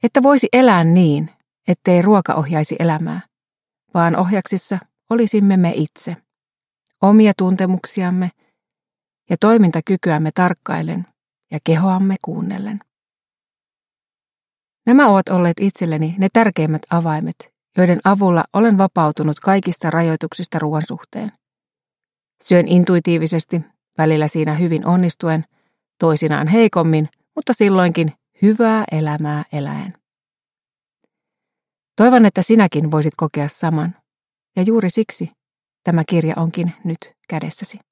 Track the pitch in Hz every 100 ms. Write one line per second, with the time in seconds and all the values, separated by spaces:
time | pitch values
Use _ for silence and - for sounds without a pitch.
0 | 240 - 262 285 - 247 254 190 165 175
1 | 170 143 156 _ _ _ - 180 - 180
2 | 180 208 170 143 143 160 151 - 165 156
3 | 165 160 - _ _ _ _ _ _ 180
4 | 170 165 180 196 - 190 - 190 - _
5 | _ 233 226 220 202 190 170 - 151 -
6 | - 170 _ _ _ _ _ _ _ _
7 | 196 214 214 196 185 185 185 185 - -
8 | 180 185 180 _ _ _ _ _ _ _
9 | _ _ _ 170 208 226 190 165 - 185
10 | 175 156 156 - 180 180 - 156 160 165
11 | 180 _ _ _ _ 151 - 160 190 185
12 | 196 190 - - 180 190 202 208 _ _
13 | _ _ _ _ _ _ _ _ _ _
14 | _ _ _ _ _ _ _ _ - 254
15 | 277 196 185 185 175 170 196 - 170 156
16 | 156 180 190 226 220 180 156 156 - 170
17 | 165 156 160 - - _ _ - 180 170
18 | - 202 202 170 - 196 226 202 190 -
19 | 156 151 151 151 - 196 185 170 165 160
20 | 165 160 160 - 175 - 151 151 156 165
21 | - - 214 _ _ _ _ _ _ _
22 | _ _ _ _ - 180 170 180 175 180
23 | 170 170 160 170 - 175 156 _ _ -
24 | 156 156 151 160 156 151 175 160 - 180
25 | 180 - 170 160 160 _ _ _ _ _
26 | 165 151 160 147 151 214 226 185 165 156
27 | 151 _ _ - - 247 202 190 180 165
28 | 160 - _ _ 196 214 226 220 214 156
29 | 156 151 151 147 151 151 143 147 143 -
30 | _ _ _ _ _ _ _ _ _ _
31 | _ _ _ _ _ _ _ _ _ -
32 | 226 247 214 190 180 226 190 147 151 156
33 | 151 - 156 - 143 - 165 156 160 -
34 | _ _ _ _ _ - 185 226 190 196
35 | 220 - 170 _ _ _ _ _ - 165
36 | 160 175 156 208 165 165 175 - 180 165
37 | - _ _ 160 151 - 202 208 _